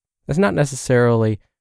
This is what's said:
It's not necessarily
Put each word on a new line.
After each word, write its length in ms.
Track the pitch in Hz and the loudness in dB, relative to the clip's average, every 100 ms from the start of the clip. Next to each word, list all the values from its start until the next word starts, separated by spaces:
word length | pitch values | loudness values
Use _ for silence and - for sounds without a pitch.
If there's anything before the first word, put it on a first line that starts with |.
| _ _ - | _ _ -6
It's 100 | 147 | -2
not 160 | 202 | 0
necessarily 840 | 165 143 131 - 123 120 117 110 107 _ _ | 0 -2 -4 0 2 2 2 0 -4 _ _